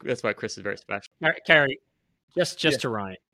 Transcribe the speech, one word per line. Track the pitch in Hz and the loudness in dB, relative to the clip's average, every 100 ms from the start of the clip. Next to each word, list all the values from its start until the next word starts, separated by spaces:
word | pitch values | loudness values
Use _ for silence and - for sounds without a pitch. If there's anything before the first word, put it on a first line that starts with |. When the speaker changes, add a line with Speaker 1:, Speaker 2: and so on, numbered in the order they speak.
Speaker 1:
that's | - 120 | -6 -4
why | 110 | -4
Chris | 104 110 - | -4 -8 -8
is | |
very | 98 98 | -8 -8
special. | - 101 - - | -8 -10 -10 -2
Speaker 2:
Car-, | 160 - - | -2 0 4
Carrie, | 151 139 - _ _ _ _ _ 170 | 6 4 -2 _ _ _ _ _ -2
just, | 165 - | -2 0
just | 160 135 | 0 2
Speaker 1:
Yeah. | |
Speaker 2:
to | 131 | -2
Ryan. | 107 98 92 _ | -4 -8 -12 _